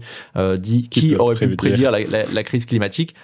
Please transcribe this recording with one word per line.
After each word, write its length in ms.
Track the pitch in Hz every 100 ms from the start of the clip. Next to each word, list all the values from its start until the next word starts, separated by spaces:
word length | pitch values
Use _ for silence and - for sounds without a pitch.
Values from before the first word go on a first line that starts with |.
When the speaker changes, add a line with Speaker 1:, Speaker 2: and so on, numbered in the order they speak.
| 117 - - -
Speaker 1:
euh, 220 | 95 95
dit 320 | 95 120 120
Speaker 2:
Qui 120 | -
Speaker 1:
qui 80 | 160
Speaker 2:
peut 80 | 147
Speaker 1:
aurait 120 | 120
pu 220 | 113 127 -
Speaker 2:
prédire. 340 | - 120 131
Speaker 1:
prédire 20 |
la, 340 | 107 107 110 107
la, 60 |
la 120 | 104
crise 240 | 107 127 117
climatique. 480 | 117 101 - 165 -